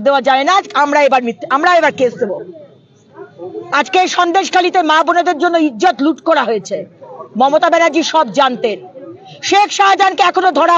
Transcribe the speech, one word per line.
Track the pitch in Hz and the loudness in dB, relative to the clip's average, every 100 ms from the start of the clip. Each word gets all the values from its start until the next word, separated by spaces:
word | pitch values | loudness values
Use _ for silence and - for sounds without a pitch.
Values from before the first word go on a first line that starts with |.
| 233 | 0
দেওয়া | 277 | 0
যায় | 247 262 | 2 2
না, | 294 392 - | 2 0 0
আমরা | 269 294 294 277 | -2 0 2 2
এবার | 262 | 2
মিথ্যে, | 233 - 269 | -2 -8 -4
আমরা | 269 349 339 | 0 2 2
এবার | 302 - | 2 0
কেস | 247 220 | -2 -2
দেবো। | 208 147 180 160 143 131 _ _ _ - - - 359 427 - | -6 -6 -12 -18 -20 _ _ _ _ -20 -20 -18 -14 -14 -6
আজকে | 277 - 370 370 | -4 0 0 0
সন্দেশখালীতে | - 349 381 311 370 349 370 | 0 0 0 0 0 0 0
মা | 311 311 | 2 2
বোনেদের | 311 349 330 294 | 2 0 0 0
জন্য | 349 339 | 0 2
ইজ্জত | 302 214 359 - 294 | 0 0 0 0 -2
লুট | - | -2
করা | 320 302 | 0 0
হয়েছে, | 233 214 - 165 - - - - - 214 | 0 -4 -6 -10 -10 -18 -20 -18 -8 -2
মমতা | 269 302 339 | 2 2 2
ব্যানার্জি | 330 339 302 | 2 2 0
সব | - 320 240 | 0 0 0
জানতেন। | 196 269 240 226 190 - - 330 359 - - | 0 -2 0 -6 -6 -12 -20 -20 -20 -20 -12
শেখ | - 392 403 | -2 0 0
শাহজাহানকে | - 392 381 381 339 | 2 2 2 0 2
এখনো | 359 359 370 | 0 2 0
ধরা | 285 339 | 2 2